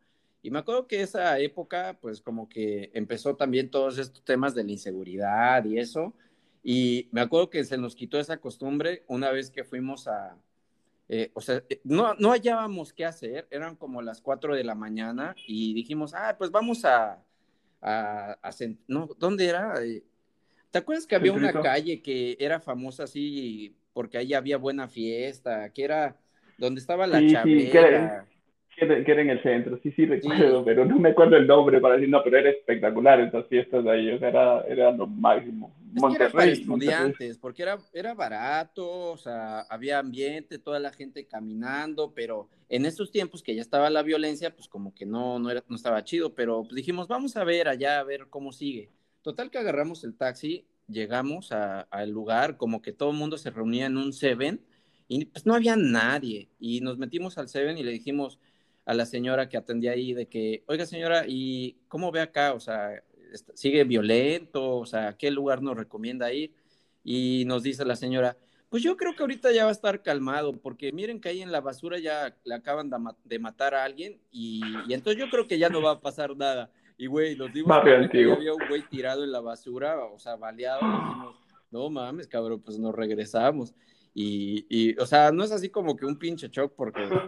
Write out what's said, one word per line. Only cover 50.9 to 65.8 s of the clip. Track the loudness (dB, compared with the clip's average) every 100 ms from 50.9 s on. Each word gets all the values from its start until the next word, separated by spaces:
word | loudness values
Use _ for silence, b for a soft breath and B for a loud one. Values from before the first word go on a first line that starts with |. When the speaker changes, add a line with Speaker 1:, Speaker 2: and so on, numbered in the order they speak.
| -8 -4 -4 -4 -6 -8
Speaker 1:
a, | -6 -4 -6
al | -10 -8 -8
lugar, | -6 -2 0 0 -2
como | -4 -4
que | -6
todo | -4 -4
el | -2
mundo | -6 -8
se | -10
reunía | -6 -4 -2 -2
en | -4
un | -4
Seven, | -2 0 0 -2 -6 _ _ _ _ -8
y, | -6 -6
pues, | -4 2
no |
había | 4 4 4
nadie, | 4 4 2 0 -4 -10 -12 -12
y | -6 -6
nos | -6 -8
metimos | -8 -8 -8 -10
al | -8
Seven | -4 -4 -4
y |
le | -6
dijimos | -8 -6 -4 -4 -10 _ _ _ _
a | -4
la | -2 -2
señora | -4 -2 -2 -2
que | -4
atendía | -6 -4 -2
ahí | -2 -4
de | -6 -6
que, | -4 -4 -4 -4
"Oiga, | -6 -6
señora, | -6 0 0 0
¿y | -4 -6 -6 -8 -12 _
cómo | -8 -4
ve | -4
acá? | -4 0 -2
O | -2
sea, | -6 -6 -6 -10 _ _ -20
est-, | -20 -20
¿sigue | -6 0 4
violento? | 4 4 4 4 2 0 -6 -6 -2 -4
O | -4
sea, | -4 -4
¿a | -4
qué | -4
lugar | -2 0 -2
nos | -2
recomienda | -6